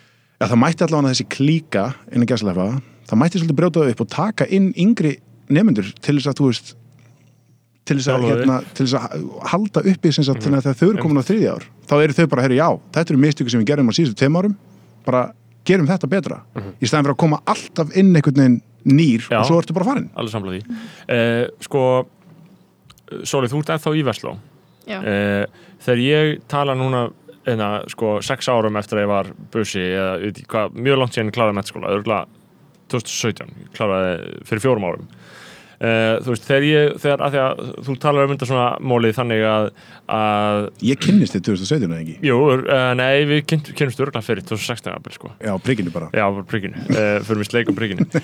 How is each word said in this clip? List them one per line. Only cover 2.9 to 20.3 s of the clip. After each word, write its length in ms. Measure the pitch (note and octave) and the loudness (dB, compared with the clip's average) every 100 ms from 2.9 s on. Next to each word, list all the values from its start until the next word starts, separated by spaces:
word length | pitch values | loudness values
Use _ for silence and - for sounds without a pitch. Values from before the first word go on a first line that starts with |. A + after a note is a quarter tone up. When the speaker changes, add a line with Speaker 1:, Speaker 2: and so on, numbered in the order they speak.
| - - | -16 -2
Speaker 1:
það 100 | G#2+ | 0
mætti 220 | D#3+ F#3 | 2 0
svolítið 160 | E3 C#3 | -2 2
brjóta 280 | F3 E3 C#3+ | 2 2 0
upp 120 | A2+ A2+ | 0 -4
og 60 | |
taka 340 | - G3 - - | -4 -4 -2 0
inn 220 | F#3+ F#3+ - | 2 2 2
yngri 360 | F#3 A#3 D#3 - _ - - | 2 2 0 -2 _ -14 0
nemendur 400 | C#3+ A3 G#2+ G2 - | 2 4 2 -2 -6
til 160 | - D3 | -2 0
þess 120 | C3+ | 0
að, 60 | C3 | 0
þú 80 | C#3 | 0
veist, 280 | A2+ - - - _ _ _ _ _ _ _ _ _ - | 0 -6 -20 -20 _ _ _ _ _ _ _ _ _ -2
til 80 | C#3 | -2
þess 100 | C3 | 2
að, 120 | C3 | 2
Speaker 2:
Þjálfa 100 | A#2+ | 2
þau. 80 | B2+ | 2
Speaker 1:
hérna, 180 | C3 B2+ - - | 2 0 -2 -2
til 80 | C3 | 0
þess 140 | B2+ | 0
að 480 | B2 - - - - | -4 -8 -10 -8 -4
halda 320 | F3 G#3+ - F#3+ | -2 0 0 2
uppi, 200 | F#3 E3+ | 2 2
sem 100 | D3 | 2
sagt, 160 | C#3 B2 | 2 0
Speaker 3:
Mhm. 60 | C#3+ | 0
Speaker 1:
þannig 140 | C#3 | 0
að 60 | C3+ | 0
þegar 120 | B2+ | 2
þau 100 | E3+ | 2
eru 120 | G#3+ | 2
komin 140 | D#3 C#3+ | 2 2
á 60 | B2+ | 2
þriðja 240 | A3 C3 F2 | 0 0 -2
ár, 80 | - - - | -10 -12 0
þá 60 | D3 | 4
eru 100 | D#3 | 4
þau 140 | C#3 E3 | 4 2
bara, 120 | - | 2
„Heyrðu, 120 | C3 B2+ | 2 2
já, 140 | D#3+ - - | 2 0 -2
þetta 160 | D3+ E3 | -2 2
eru 80 | C#3+ | 4
mistökur 300 | D3 C#3+ B2 | 4 2 0
sem 100 | A#2 | 0
við 40 | G#2+ | 2
gerðum 220 | D3 B2 | 2 2
á 40 | G#2+ | 2
síðustu 180 | D#3 G#2 | 0 2
tveim 220 | C3 E3 | 2 2
árum, 180 | G3+ G3+ - - - _ - | 0 -2 -8 -20 -20 _ -2
bara 260 | B2+ B2 - _ _ - | 0 -2 -8 _ _ 2
gerum 220 | F#3 C#3+ | 2 4
þetta 200 | F#3 C3 | 0 0
betra.“ 320 | F#3+ - - - - | -2 -4 -10 -12 -12
Speaker 3:
Mhm. 180 | G2 - | -10 -6
Speaker 1:
Í 40 | B2 | 0
staðinn 160 | D3+ C#3 | 2 2
fyrir 100 | - | 2
að 20 | |
koma 220 | E3 D3+ - | 2 2 -2
alltaf 440 | - - - D#3 F3 | -4 -4 -6 -2 4
inn 160 | G3 E3 | 6 6
einhvern 200 | C#3+ C3+ | 4 4
veginn 260 | C3+ A#2+ - _ - | 4 4 0 _ 2
nýr 360 | C#3 E3 A2+ - | 4 4 2 2
Speaker 2:
Já. 100 | A2+ | 2
Speaker 1:
og 40 | B2 | 4
svo 140 | E3+ | 2
ertu 140 | E3 | 2
bara 120 | E3+ F#3 | -2 0
farinn. 240 | C#4 - - | -2 -4 -8
Speaker 2:
Alveg 160 | A#2 | -6